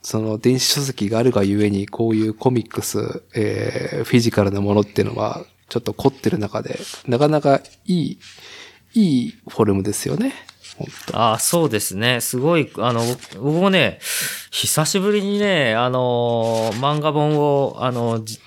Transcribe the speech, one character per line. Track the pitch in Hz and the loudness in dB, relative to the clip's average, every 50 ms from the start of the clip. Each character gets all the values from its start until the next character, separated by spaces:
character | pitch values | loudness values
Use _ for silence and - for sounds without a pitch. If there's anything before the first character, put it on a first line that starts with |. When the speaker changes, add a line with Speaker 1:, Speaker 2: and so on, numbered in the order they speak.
Speaker 1:
そ | - - - 110 | -8 -4 -4 -2
の | 110 110 110 | -2 -2 -2
電 | 107 - 120 127 127 | 0 2 2 2 4
子 | - | 2
書 | - - 143 | 0 0 0
籍 | 139 135 127 - 104 98 | -2 -4 -4 -4 -2 0
が | 113 110 | 2 2
あ | 123 | 4
る | 127 | 4
が | 123 104 98 | 4 4 2
ゆ | 98 101 104 104 | 2 2 2 2
え | 104 | 2
に、 | 101 98 101 | 2 0 -2
こ | - - - 117 113 | -4 -2 0 0 2
う | 110 | 2
い | 110 107 | 2 0
う | 110 107 | 0 0
コ | - - 131 | 0 2 2
ミ | 127 117 104 | 2 2 -2
ッ | - | -4
ク | - 98 | -6 -8
ス、 | 98 - - 104 101 - - - - _ - | -6 -4 -4 -4 -4 -6 -8 -10 -12 _ -4
え | 113 107 104 104 104 107 107 - - - - 147 139 | -2 -2 -2 -2 -2 -4 -4 -4 -4 -6 -6 -6 -6
ー、 | 110 | 0
フ | - - | 2 4
ィ | 123 | 4
ジ | 113 117 | 4 4
カ | - 107 101 | 2 2 2
ル | 98 | 2
な | 101 101 | 0 0
も | 101 104 101 | 0 2 2
の | 104 | 2
っ | 101 | 2
て | - - - | 2 0 -2
い | 95 | -2
う | 101 - | -2 -2
の | |
は、 | 104 107 107 - - - - _ _ _ - | -4 -4 -4 -4 -6 -12 -16 _ _ _ -8
ち | - | -6
ょ | 120 | -6
っ | |
と | - 107 107 | -4 -6 -2
凝 | - - 135 | 0 0 0
っ | |
て | - - - 110 | 0 0 -2 -2
る | - | -2
中 | - 104 98 - 110 | -2 -4 -4 -6 -6
で、 | 117 - - - - - - - - | -6 -6 -8 -10 -10 -12 -16 -10 -4
な | - 117 120 | -2 0 2
か | 147 | 2
な | 151 156 147 | 2 2 2
か | 143 143 139 - - - - _ _ | 2 2 2 2 0 -6 -20 _ _
い | - 180 | -2 0
い、 | 170 147 - - - - - - - - - - - - - - _ _ _ - | 0 0 -2 -6 -12 -18 -20 -20 -20 -20 -20 -20 -20 -20 -20 -20 _ _ _ 2
い | 233 208 170 139 123 123 | 2 4 4 4 2 0
い | - - - - | -2 -6 -12 -18
フ | - - | -4 0
ォ | - 110 | 2 2
ル | 104 98 | 4 2
ム | 98 92 | 2 0
で | 104 101 | -2 -4
す | - - | -4 -4
よ | - - | -4 -2
ね。 | 165 240 269 - - - - - _ - - - | -2 -2 -4 -6 -8 -14 -20 -20 _ -20 -18 -14
ほ | - - | -14 -14
ん | - - - - | -14 -14 -14 -10
と。 | - - 107 | -6 -2 0
Speaker 2:
あ、 | 117 113 110 113 | 2 2 2 0
そ | - - - 170 160 | 0 0 2 2 2
う | 143 | 2
で | 113 104 | 0 -2
す | - - 95 | -2 -4 -4
ね。 | 98 113 123 127 117 | -2 -2 0 0 0
す | - - - | -2 -4 -4
ご | 123 131 160 170 | -2 0 2 2
い、 | 160 131 - - | 2 0 -2 -4
あ | 98 107 123 | -4 -2 0
の、 | 120 113 117 120 123 - - - - | 0 0 0 -2 -4 -6 -10 -16 -10
僕 | 98 120 143 156 170 | -6 -2 0 2 2
も | 190 196 | 2 4
ね、 | 190 175 135 98 85 - - - - - - - - - - - | 4 4 2 2 -2 -4 -8 -8 -6 -6 -6 -6 -8 -10 -12 -8
久 | - - - - - 151 156 | -6 -4 -2 0 0 0 0
し | - - 196 | 0 0 0
ぶ | 185 208 208 | 2 2 0
り | 208 | 0
に | 190 202 202 202 | 0 0 0 0
ね、 | 208 202 190 160 139 117 110 | 2 2 2 2 2 2 2
あ | 113 123 127 | 2 2 2
の、 | 127 127 127 123 120 120 120 120 120 117 113 113 113 113 110 113 101 | 0 0 0 2 2 2 2 2 0 0 0 0 0 0 0 0 0
漫 | 117 135 147 147 151 | 0 0 0 0 0
画 | 147 156 143 | 0 0 0
本 | 151 147 151 151 | 2 2 2 2
を、 | 147 147 147 143 139 139 131 - - | 2 2 2 2 2 0 0 -2 -4
あ | 120 127 | -4 -2
の、 | 123 120 117 117 113 113 110 | -2 -2 -2 -2 -2 -4 -6
じ-、 | 110 110 - - | -8 -12 -16 -16